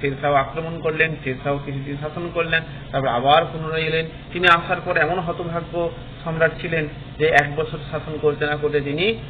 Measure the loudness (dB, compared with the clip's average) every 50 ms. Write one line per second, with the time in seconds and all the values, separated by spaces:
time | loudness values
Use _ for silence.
0 | -2 -2 -2 0 0 2 4 4 2 0 -2 -6 -6 -6 -6 -4 -2 0 2 2
1 | 2 2 0 -2 -4 -4 -4 -2 -2 -2 -2 -2 -2 -6 -6 -6 -6 -6 -6 -6
2 | -6 -6 -6 -6 -6 -4 -2 -2 0 2 2 0 0 -2 -8 -12 -8 -4 -2 0
3 | 2 2 2 2 6 6 6 6 6 4 0 -6 -6 -4 -2 -2 -2 0 0 0
4 | -2 -2 -6 -12 -12 -8 -4 2 6 6 6 6 6 2 -2 0 0 0 2 2
5 | 2 2 2 0 -2 -2 -4 -4 -4 -4 -4 -4 -4 -4 -2 -2 -2 -2 -4 -6
6 | -12 -12 -12 -10 -6 -4 0 2 2 2 2 0 -6 -2 -2 -2 -2 -2 -6 -10
7 | -12 -10 -4 0 2 4 6 6 4 4 0 -4 -4 -4 -4 -8 -8 -6 -8 -6
8 | -6 -6 -4 0 2 2 2 2 0 -2 0 0 0 0 0 0 0 0 -2 0
9 | 0 0 0 -2 -4